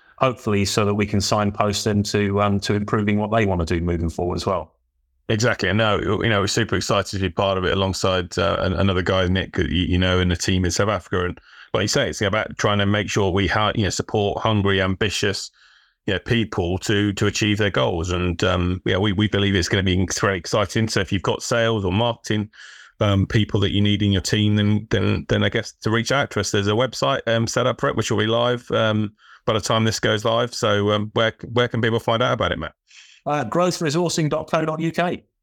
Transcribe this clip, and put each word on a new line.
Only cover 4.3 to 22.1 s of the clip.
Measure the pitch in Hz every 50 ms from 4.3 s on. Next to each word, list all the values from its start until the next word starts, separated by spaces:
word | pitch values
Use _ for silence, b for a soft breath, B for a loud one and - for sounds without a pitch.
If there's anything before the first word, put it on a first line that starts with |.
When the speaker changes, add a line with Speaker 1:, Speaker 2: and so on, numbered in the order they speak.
| 90
Speaker 1:
as | 87 - 104
well. | 95 87 76 - _ _ _ _ _ _ _ _ _ _ _ -
Speaker 2:
Exactly. | 113 107 113 120 104 - - 92
And | 95 107
now, | 113 107 101 85
you | - 78 104 - - 117
know, | 110 101
we're | 95 98
super | - - 113 101 101
excited | 92 - - 113 101 95 - -
to | 98
be | 95 92
part | 82 - 101 98 98 92
of | 92
it | -
alongside, | - 95 95 95 92 - - 95 92 92 90 87 - -
uh, | 92 90 90 87
an-, | - 92 90
another | 82 95 98 92 92 90
guy, | 92 95 95 92 90
Nick, | 92 95 - - - -
that | 90 -
you, | 76 87 87
you | 82 90 90
know, | 92 92 90 90
in | 90 90
the | 87
team | - - - 95 92 90
in | 87
South | - - 104 104
Africa. | 104 95 - - - 92 90
And | 90 87 B B B B B B B -
like | - 98
you | 104
say, | - 147 127 98
it's | - -
about | 107 98 101 107 - - - -
trying | - 107 104 101
to | 101 98
make | 104 104 98 92
sure | - 113 101 95
we | 85 101 98
ha-, | 87 - 107 107 104 -
you | - 104
know, | 90
support | - - - - - 110 101 101 - -
hungry, | - 110 107 104 98 98 98 95
ambitious, | 95 95 95 - 113 98 - - - 101 98 - - - b b b b b b b b b b b
you | - 98
know, | 92
people | - - 123 117 110 - - - 90 85 92 95
to, | - - 107 101 104 104 98
to | - 107
achieve | 104 - - 110 104 104 98
their | 107 101
goals. | - 131 127 117 95 82 85 90
And, | 90 87 87 90 85 - -
um, | 92 90 90 90 87 92 92 -
yeah, | - 104 92
we, | 101 107 95
we | 92 107 107
believe | - 101 101 101 98
it's | 95 90 -
gonna | - 101
be | 95 95 90 92 95 85 - -
very | - 104 95 90
exciting. | 82 - - 110 101 - - 113 110 107
So | - 110
if | 95 -
you've | 104 92 -
got | 131 107 -
sales | - - 123 117 117 113 113 107 98
or | 92
marketing, | 90 104 117 120